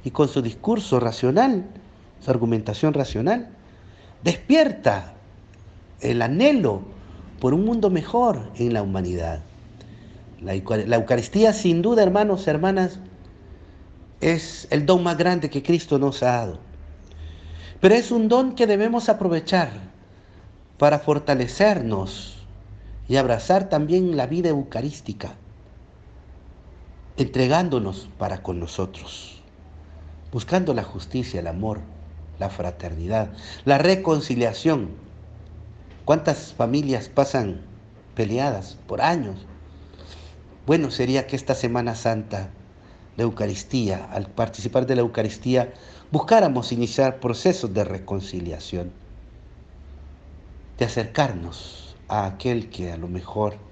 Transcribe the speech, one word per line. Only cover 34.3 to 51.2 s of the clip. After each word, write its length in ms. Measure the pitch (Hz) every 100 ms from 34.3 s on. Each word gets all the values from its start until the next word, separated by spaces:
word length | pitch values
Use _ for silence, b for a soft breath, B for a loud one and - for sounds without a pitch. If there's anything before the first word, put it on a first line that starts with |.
| 120 117 110 160 147 101 - - - - - - - - - - - -
¿Cuántas 480 | 156 160 143 -
familias 560 | - 117 143 147 123 -
pasan 520 | - 139 131 104 82 - - - - - -
peleadas 600 | 104 117 143 104 98 - -
por 160 | 98
años? 340 | 147 175 107 95 - - - B B B B B B - - - -
Bueno, 240 | 165 139
sería 360 | - 123 135 131
que 80 | 139
esta 200 | - 131
Semana 400 | 120 120 120 117
Santa, 540 | 117 110 - 101 95 - - B B B B -
la 80 |
Eucaristía, 840 | 117 110 107 98 - 131 107 92 -
al 160 | 101 98
participar 580 | - 110 - 120 127 127
de 100 | 127
la 60 |
Eucaristía, 720 | 117 117 107 - 127 127 120 B B B B
buscáramos 600 | 151 - 226 175 123 110
iniciar 480 | 120 120 - 131 131
procesos 540 | 123 113 185 180 113
de 100 | 95
reconciliación, 1080 | 101 95 - 98 95 92 87 76 - 90 90 - - - - - - - - - - - - - - - - - - -
de 80 | 120
acercarnos 1120 | 120 110 -